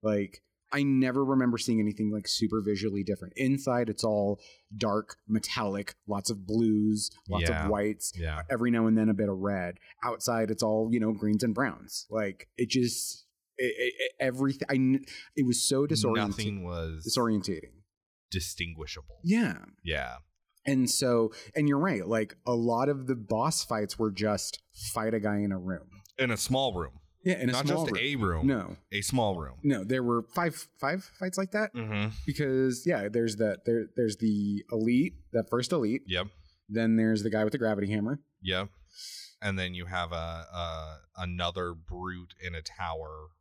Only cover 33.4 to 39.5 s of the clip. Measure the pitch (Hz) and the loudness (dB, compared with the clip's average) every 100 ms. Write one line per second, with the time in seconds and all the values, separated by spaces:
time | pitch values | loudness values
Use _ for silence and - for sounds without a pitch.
33.4 | 110 95 - 117 110 - 117 101 113 104 | 0 0 2 2 0 0 0 2 2 2
34.4 | 101 101 - 113 110 123 165 - - 120 | 2 -2 -2 0 4 4 4 -2 -4 -2
35.4 | 107 120 123 170 110 123 - 90 98 - | 0 -2 0 0 0 -2 -2 -4 -4 -10
36.4 | - _ _ 104 113 113 110 110 107 107 | -20 _ _ 0 4 4 4 2 2 2
37.4 | 107 135 113 104 101 107 104 143 _ _ | 0 2 0 0 0 0 -2 -4 _ _
38.4 | 92 92 101 _ - - - - - _ | -4 -2 -4 _ -20 -18 -16 -16 -18 _
39.4 | 104 | -4